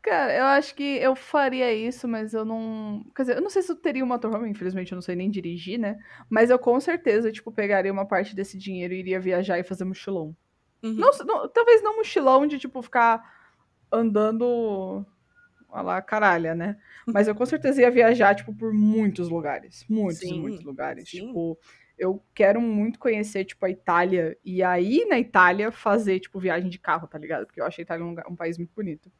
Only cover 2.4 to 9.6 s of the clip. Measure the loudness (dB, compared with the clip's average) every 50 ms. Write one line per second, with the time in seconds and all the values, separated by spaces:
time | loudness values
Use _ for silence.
2.4 | -4 -4 -6 -6 -8 -8 -8 -8 -8 -8 -10 -10 -12 -14 _ -4 -2 0 0 -2
3.4 | -2 0 0 -2 -2 -2 -6 -4 -2 -4 -2 -2 -2 -2 -2 -2 -2 -2 -4 -4
4.4 | -4 -6 -6 -6 -6 -4 -4 -4 -6 -6 -8 -10 -8 -6 -6 -4 -2 -2 -4 -4
5.4 | -6 -6 -10 -8 -8 -8 -6 -4 -4 -4 -6 -8 -14 -20 -20 -20 -10 _ 4 4
6.4 | 6 6 6 4 4 2 2 2 2 0 -4 -2 0 2 2 2 2 0 -4 -6
7.4 | -14 -10 -6 -4 -2 0 0 0 0 0 -2 -2 -2 -2 0 -2 -2 -2 -6 -10
8.4 | -10 -10 -10 -14 -10 -10 -8 -6 -6 -6 -6 -8 -4 -4 -4 -2 -2 0 0 0
9.4 | 0 0 -2 -4